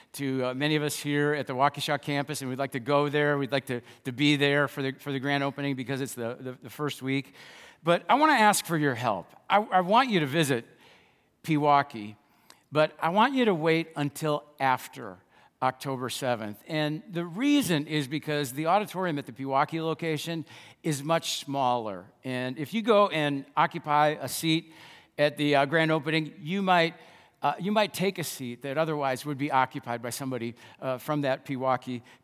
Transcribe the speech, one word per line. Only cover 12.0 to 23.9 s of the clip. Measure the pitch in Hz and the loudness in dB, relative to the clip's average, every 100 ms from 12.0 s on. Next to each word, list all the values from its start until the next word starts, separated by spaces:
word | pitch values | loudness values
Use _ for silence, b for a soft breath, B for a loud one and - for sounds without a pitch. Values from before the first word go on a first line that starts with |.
| 104 107 b b b b _ | -12 -14 b b b b _
but | 143 156 - | 0 0 0
I | 160 | 0
want | 196 247 | 4 4
you | 262 | 4
to | 233 | 2
wait | 170 160 160 165 - | 2 2 2 0 -4
until | 143 - 156 147 - - | -4 -2 -2 -2 -6 -2
after | 135 127 - - 113 92 _ b b _ | 0 0 -4 -14 -14 -14 _ b b _
October | 131 127 143 131 123 | -2 -2 -6 -6 -6
seventh. | - 131 117 107 104 - | -4 -2 -2 -4 -12 -6
And | 156 151 151 - | -2 -2 -4 -8
the | 170 175 | -8 -8
reason | 170 277 294 226 156 156 | -2 2 2 2 0 0
is | 156 131 | -2 -2
because | 147 - 147 135 | -4 -4 -2 -2
the | 131 160 | -2 0
auditorium | 196 208 175 185 143 | 0 0 -4 -4 -4
at | 131 | -6
the | |
Pewaukee | 117 135 135 151 160 | -10 -2 0 0 -2
location | 160 160 165 151 165 170 143 B B _ | -4 -4 -4 -4 -4 -8 -8 B B _
is | 165 139 | -4 -2
much | 143 165 - - | 0 0 -2 -6
smaller. | - 139 123 123 110 92 98 _ | -4 0 2 0 -2 -10 -14 _
And | 131 127 127 127 | -6 -4 -4 -6
if | 143 226 | -6 -2
you | |
go | 214 208 202 | 4 4 4
and | 156 147 139 - - | 2 0 -2 -2 0
occupy | 165 170 151 | 0 0 0